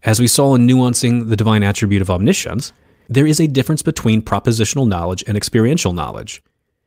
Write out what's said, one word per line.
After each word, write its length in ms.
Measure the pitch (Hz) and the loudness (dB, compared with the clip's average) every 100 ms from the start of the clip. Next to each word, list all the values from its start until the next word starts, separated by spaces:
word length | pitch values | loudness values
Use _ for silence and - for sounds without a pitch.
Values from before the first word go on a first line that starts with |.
As 160 | - 110 | 0 2
we 80 | 120 | 2
saw 280 | - 139 | 2 4
in 120 | 131 123 | 4 4
nuancing 600 | 127 123 120 123 120 113 | 4 2 0 0 -2 -2
the 80 | 107 | 0
divine 260 | 110 107 | 2 2
attribute 380 | 101 101 104 98 | 0 0 0 0
of 100 | 95 | 0
omniscience, 640 | 90 107 190 - 95 - _ _ _ _ | 0 2 0 -2 -8 -10 _ _ _ _
there 180 | 123 151 | 0 2
is 140 | 151 | 2
a 60 | 160 | 0
difference 360 | 135 127 156 | 0 -2 -2
between 400 | - - 120 110 | -2 -2 0 0
propositional 680 | 107 101 - 113 107 143 127 | 0 -4 -2 -2 -2 0 0
knowledge 340 | 90 85 92 - | 0 -4 -6 -4
and 100 | 104 | -6
experiential 560 | - 117 113 165 95 | -2 0 2 0 -2
knowledge. 500 | 87 69 - - - _ _ _ _ | -4 -8 -10 -16 -18 _ _ _ _